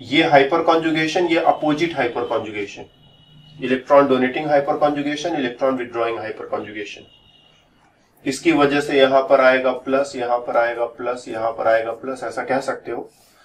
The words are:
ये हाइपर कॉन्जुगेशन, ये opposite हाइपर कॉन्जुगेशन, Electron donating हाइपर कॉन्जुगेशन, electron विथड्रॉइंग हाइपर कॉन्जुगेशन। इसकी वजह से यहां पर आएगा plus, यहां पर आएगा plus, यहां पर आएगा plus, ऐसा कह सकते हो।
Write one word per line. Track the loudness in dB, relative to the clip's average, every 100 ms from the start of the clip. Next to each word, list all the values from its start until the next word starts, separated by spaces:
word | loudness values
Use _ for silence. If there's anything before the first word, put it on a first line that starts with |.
ये | -2 0
हाइपर | 4 4 4 2
कॉन्जुगेशन, | 2 2 2 0 0 0 0
ये | 2
opposite | 2 2 0 0 -2 -2
हाइपर | -4 -4
कॉन्जुगेशन, | -4 -4 -4 -8 -10 -12 -20 _ _ _ _ -20 -20 -10
Electron | -2 -2 4 6 6
donating | 2 0 -2 0
हाइपर | 0 0 0
कॉन्जुगेशन, | 0 0 -4 -4 -4 -4
electron | -4 -2 -2 -2
विथड्रॉइंग | -6 -4 -4 -4
हाइपर | -8 -10 -8
कॉन्जुगेशन। | -8 -8 -12 -12 -14 -20 _ _ _ _ _ _ _ _ _ _ _ -8
इसकी | -2 2
वजह | 4 4 2
से | 0 4
यहां | 6 4
पर | 4 4
आएगा | 6 4 0
plus, | -2 -2 -2 -2 -4
यहां | -2 -2
पर | 0 0
आएगा | 0 -2 -4
plus, | -4 -6 -6 -8
यहां | -4 -4
पर | -2 2
आएगा | 2 0
plus, | -8 -10 -8
ऐसा | -8 -8
कह | -4 -4
सकते | -4 -8 -8
हो। | -10 -12 _ _ _